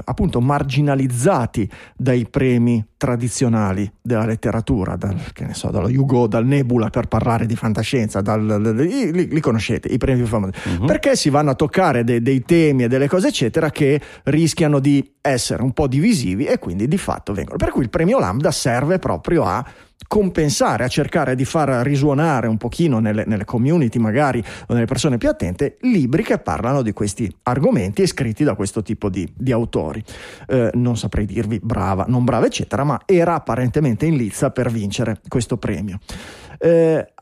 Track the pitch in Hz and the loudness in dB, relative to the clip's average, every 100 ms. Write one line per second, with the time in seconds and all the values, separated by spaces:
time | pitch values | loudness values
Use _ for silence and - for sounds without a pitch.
0 | - - 196 120 123 147 143 127 147 139 | -6 -2 0 2 2 0 0 0 2 2
1 | 131 123 147 175 117 - 98 - - - | 0 0 2 2 0 -2 -4 -6 -18 -4
2 | 127 123 113 - 131 123 120 120 107 - | 0 0 0 0 2 4 4 2 -2 -4
3 | 135 120 120 - 123 113 104 95 101 - | -2 -2 -4 0 0 2 0 -2 -4 -6
4 | 117 117 110 113 - 107 - 123 92 92 | -4 -2 0 -2 -2 -2 -2 -2 -2 -4
5 | 98 98 - - - - - 104 90 131 | -4 -4 -8 -10 -10 -6 -4 -2 0 2
6 | 135 123 120 117 120 143 127 123 110 127 | 2 2 2 2 2 2 2 0 0 -2
7 | 110 113 107 113 117 113 113 104 110 131 | -2 0 0 0 0 -2 -2 -2 -2 -2
8 | 107 - 101 110 107 104 110 110 165 269 | 0 -2 -2 0 0 0 0 2 0 0
9 | 208 170 117 147 151 113 98 107 - 127 | 0 0 0 0 0 0 0 -4 -2 0
10 | - 127 117 113 95 92 - 90 123 302 | 2 2 2 0 -2 -4 -6 -2 0 2
11 | 294 262 - 139 151 131 151 - 185 123 | 2 2 2 2 2 2 0 2 2 2
12 | 117 120 120 135 120 170 156 135 120 131 | 2 2 2 0 4 4 4 4 2 2
13 | 139 185 240 - 117 160 160 - 143 147 | 2 2 2 0 0 0 -2 2 2 2
14 | - - - 147 165 - 156 147 135 143 | -2 -8 0 2 2 2 2 4 4 2
15 | 135 _ - 127 - - 127 127 147 131 | 0 _ -2 -2 -2 -2 -2 0 0 2
16 | 190 202 104 92 143 - - 90 117 185 | 2 2 0 -2 -2 -2 -4 -4 -2 -2
17 | - - - 101 76 - 330 311 120 - | -2 -6 -6 -6 -6 -4 -2 -2 -2 0
18 | 165 262 113 104 165 143 135 120 139 185 | 2 2 0 0 0 0 0 0 0 0
19 | - 90 - 170 104 95 135 - - _ | -2 -4 0 0 2 -2 -4 -14 -20 _
20 | - 214 196 - 151 - 247 123 123 - | -2 0 2 2 0 2 0 0 0 -2
21 | 143 - 131 127 131 165 143 127 123 143 | 0 0 0 0 0 0 0 0 0 2
22 | 147 135 160 135 113 110 120 - 170 117 | 2 2 2 2 0 -2 -4 0 0 2
23 | 110 107 101 107 101 120 127 170 127 123 | 0 0 -2 -2 -2 0 2 2 2 2
24 | 113 110 147 117 110 - - 120 113 123 | 0 2 0 0 -6 -10 -2 0 0 0
25 | 160 120 285 302 87 90 143 - 254 214 | 0 0 0 -2 -4 -2 -4 -2 0 2
26 | 127 151 233 190 - 78 110 139 113 98 | 2 0 0 -2 -2 -4 0 0 -2 -2
27 | 104 - 107 - - 127 180 208 95 104 | -4 -4 -6 -6 -4 0 2 2 0 0
28 | 185 - 117 107 147 101 101 - 101 110 | 0 0 -4 0 0 0 -2 -4 -4 -4
29 | 104 95 82 - 127 117 117 - 78 110 | -4 -4 -6 -4 -2 0 0 -2 -4 -6
30 | 110 - - - - 131 117 120 123 113 | -10 -16 -18 -16 -2 0 2 0 0 -2
31 | 110 120 107 98 104 110 113 104 95 95 | -4 -4 -4 -4 -4 -4 -4 -2 -2 -2
32 | 95 123 123 120 226 - - 107 143 120 | 0 0 2 2 0 0 -4 -2 0 -2
33 | - 185 170 165 - 117 127 151 151 110 | 2 4 4 0 -2 -2 0 2 0 2
34 | 156 156 110 - 139 - 123 117 101 101 | 0 0 -2 -2 -2 0 -2 -2 -4 -2
35 | 117 107 - 135 117 120 120 101 101 95 | -4 -4 -4 -4 -2 -4 -4 -4 -6 -8
36 | - - - - - - 160 170 165 156 | -12 -16 -16 -20 -20 -2 2 4 4 2
37 | - - | -2 -8